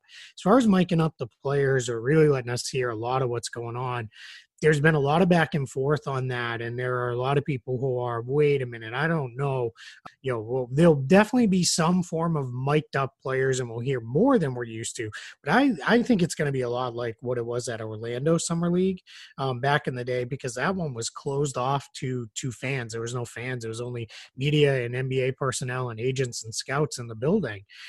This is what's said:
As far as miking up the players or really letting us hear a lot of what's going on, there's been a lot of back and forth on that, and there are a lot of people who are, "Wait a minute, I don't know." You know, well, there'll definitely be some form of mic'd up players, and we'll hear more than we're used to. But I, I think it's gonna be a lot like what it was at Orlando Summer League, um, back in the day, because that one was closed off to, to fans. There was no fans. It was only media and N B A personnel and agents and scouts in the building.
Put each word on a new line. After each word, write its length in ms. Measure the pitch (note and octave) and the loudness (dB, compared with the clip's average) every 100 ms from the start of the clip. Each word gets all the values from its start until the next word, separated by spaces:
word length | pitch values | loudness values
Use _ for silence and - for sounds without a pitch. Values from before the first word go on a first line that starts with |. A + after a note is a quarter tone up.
| _ - - - | _ -20 -20 -4
As 60 | |
far 160 | F3+ B3+ | 4 6
as 100 | A3+ | 8
miking 340 | F#3 F3 E3 | 4 4 4
up 140 | D#3+ - | 2 -2
the 80 | C3 _ | -10 _
players 460 | C3+ C#3+ C3+ C3+ A#2+ | -2 0 2 2 0
or 120 | A#2 | -4
really 280 | A#2+ D#3+ D3+ | 2 6 6
letting 220 | C3+ A#2+ | 4 0
us 180 | B2 - | -4 -4
hear 200 | C3+ B2 | -2 -2
a 40 | |
lot 260 | A2 A#2+ C3 | -2 -2 0
of 100 | B2 | 0
what's 180 | A#2 - | -2 -6
going 260 | A#2+ A#2 | -8 -8
on, 360 | A#2+ B2+ B2 G#2+ - - - _ - | -6 -4 -6 -8 -12 -20 -20 _ 2
there's 180 | D3+ D3+ | 4 6
been 140 | D#3 | 6
a 60 | D#3 | 4
lot 200 | C#3 D#3+ | 4 4
of 80 | F#3+ | 6
back 260 | F3 D3+ | 6 4
and 140 | D3+ C3 | 0 -4
forth 400 | C#3 C#3 C#3+ C#3+ | -2 0 0 -2
on 200 | C3+ C3 | -4 -4
that, 340 | B2 A#2 A#2 | -4 -4 -4
and 160 | A#2 A#2+ | -4 -4
there 180 | B2+ B2+ | -2 -2
are 100 | B2 | -2
a 60 | A#2+ | -2
lot 200 | B2+ C#3 | 2 0
of 80 | |
people 320 | D3 C3+ - B2 | 0 -6 -4 -4
who 200 | C3 B2 | -2 -2
are, 240 | B2 A#2 | -2 -4
"Wait 400 | A#2+ D3 D3 C#3+ | -2 2 4 2
a 40 | B2+ | -2
minute, 280 | A#2 A2 | -8 -8
I 140 | B2 D#3+ | -2 0
don't 280 | E3 B2+ B2 | 0 -2 -4
know." 360 | C#3+ C3 A#2 - - - - _ | -2 0 -2 -6 -20 -20 -20 _
You 100 | C3 | -6
know, 80 | A#2 | -4
well, 280 | G#2+ C3 A#2+ | -4 -4 -2
there'll 220 | C3+ F3 | 6 6
definitely 540 | C#3+ C3+ F#3+ G#3+ B3+ A3+ | 6 6 6 6 4 4
be 160 | F#3 | 2
some 380 | E3 - E3 F#3 | 2 2 2 2
form 340 | E3+ D#3+ E3 D#3 | 0 -2 -2 -2
of 140 | C3 | -2
mic'd 460 | B2 C3+ D3+ D3+ C#3 | -4 2 0 0 -4
up 160 | C3+ _ | -4 _
players, 380 | C#3 C3 C3+ C3 | -4 0 0 0
and 80 | A#2+ | -4
we'll 120 | A#2 | -6
hear 200 | B2 B2+ | -4 -4
more 380 | A2+ C#3+ C4 A#3+ | -2 2 4 4
than 160 | C#3+ | 2
we're 100 | B2 | -4
used 320 | A#2 A2 A#2 - | -8 -8 -10 -8
to. 140 | G#2+ - - - | -8 -8 -16 -10
But 80 | C#3 | 2
I, 200 | G#3+ C#4 F#3+ D#3 | 4 4 2 2
I 160 | A#3+ | 2
think 200 | A#3 G#3 | 4 2
it's 120 | F3 | 2
gonna 180 | - D3 | 0 -2
be 100 | C3+ | 0
a 80 | A#2+ | -2
lot 240 | A#2+ B2+ | -2 -4
like 220 | A#2 A#2+ A2+ | -4 -6 -6
what 160 | A#2+ B2 | -4 -4
it 80 | |
was 240 | A#2 A#2+ B2 | -2 -4 -4
at 140 | A2+ | -8
Orlando 560 | A2 G#2+ A#2 B2 D3+ E3 | -8 -8 -6 -2 2 2
Summer 320 | - E3+ F3 | 2 0 2
League, 300 | F3 F#3+ F#3 _ - - - | 2 2 -2 _ -20 -20 -6
um, 240 | C3+ B2 | -4 -2
back 260 | C3+ D3 - | 2 2 0
in 80 | |
the 100 | B2+ | -6
day, 200 | B2 B2 | -4 -2
because 300 | B2 C#3 C3 | -2 -6 -6
that 200 | A#2+ D#3 | -4 -2
one 200 | F#3+ D#3 | -2 -4
was 160 | A#2 A#2 | -6 -8
closed 480 | - D3 C#3 D3 B2+ | -8 -4 -2 -2 0
off 300 | B2+ C#3 - | 0 -2 -4
to, 340 | - C3 B2+ A2+ - | -10 -6 -6 -8 -8
to 160 | C3+ | -8
fans. 400 | A2 C3 C3+ A2+ | -6 -6 -6 -6
There 100 | A2+ | -8
was 120 | A#2 | -6
no 100 | B2+ | -6
fans. 400 | A#2 A2+ B2+ B2+ | -8 -8 -8 -8
It 40 | A2+ | -8
was 120 | A2+ | -8
only 280 | B2 A#2+ A2 - - - | -8 -8 -10 -14 -20 -4
media 480 | C#3+ D3 C#3+ C3+ | 0 4 4 4
and 100 | A#2+ | -2
N 140 | B2+ C3 | -4 -2
B 120 | C3 | 0
A 120 | B2+ | 0
personnel 580 | C3 C3+ - B2+ B2+ B2 | -2 -4 -4 -6 -6 -6
and 100 | A2 | -4
agents 440 | B2+ C3 B2+ - | -4 -2 -4 -4
and 100 | A2 | -10
scouts 440 | - - C#3 D3 - | -10 -4 -2 -2 -4
in 100 | A#2 | -10
the 80 | A2 | -4
building. 480 | C#3 G#3+ C3 G2+ - - | 0 0 0 -8 -14 -20